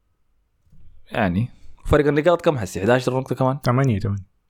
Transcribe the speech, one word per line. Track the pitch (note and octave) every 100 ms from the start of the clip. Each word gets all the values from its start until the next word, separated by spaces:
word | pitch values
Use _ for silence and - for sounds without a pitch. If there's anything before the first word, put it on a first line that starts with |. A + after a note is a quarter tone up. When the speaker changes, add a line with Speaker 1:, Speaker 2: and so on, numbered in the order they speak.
| _ _ _ _ _ _ _ - - - -
Speaker 1:
يعني، | B2+ G2 F2 B2 - - -
فرق | - D3+ D3
النقاط | D3 D#3+ E3+
كم | E3+ C#3
هسي؟ | F#2+ E2+
حداشر | G2+ B2+ B2 B2+
نقطة | C3
كمان؟ | B2 C3 C#3+
Speaker 2:
ثمانية، | C3 B2 C3+ G2+
ثمانية. | G2+ G2+ - _